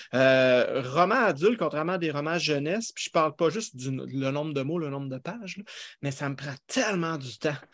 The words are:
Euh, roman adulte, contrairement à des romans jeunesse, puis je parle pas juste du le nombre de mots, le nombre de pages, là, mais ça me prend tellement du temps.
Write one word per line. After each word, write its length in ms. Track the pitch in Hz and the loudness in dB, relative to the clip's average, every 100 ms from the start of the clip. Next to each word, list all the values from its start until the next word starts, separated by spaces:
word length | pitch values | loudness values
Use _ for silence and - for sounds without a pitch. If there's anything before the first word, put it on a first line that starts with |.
| - | -4
Euh, 680 | 123 131 131 131 123 - 131 127 | 4 6 8 6 6 4 0 0
roman 300 | 147 180 254 | 4 4 4
adulte, 420 | 214 139 202 233 | 2 4 2 2
contrairement 360 | 160 147 165 | 0 0 -2
à 40 | 185 | -2
des 140 | 160 | -2
romans 260 | 143 151 170 | -2 -2 -2
jeunesse, 540 | 151 143 147 214 226 | 0 0 0 -4 -4
puis 140 | - - | -8 -2
je 40 | |
parle 280 | 170 156 - | 2 2 2
pas 120 | 160 | 0
juste 280 | 208 220 127 | 0 -6 -8
du 140 | 135 | -6
le 400 | 131 131 135 135 | -6 -6 -4 -2
nombre 220 | 143 156 | -2 -4
de 80 | 143 | -4
mots, 160 | 143 175 | -2 -4
le 100 | 147 | -4
nombre 180 | 139 139 | -6 -8
de 100 | 131 | -8
pages, 380 | 165 233 190 196 | -10 -10 -12 -14
là, 80 | 208 - - - | -14 -16 -18 -8
mais 100 | 143 | -8
ça 160 | 135 143 | -4 -6
me 80 | 139 | -6
prend 200 | 143 131 - | -10 -14 -6
tellement 480 | 262 214 185 165 156 | -2 0 0 -2 -4
du 220 | 131 - | -8 -4
temps. 180 | 151 139 - | -4 -4 -10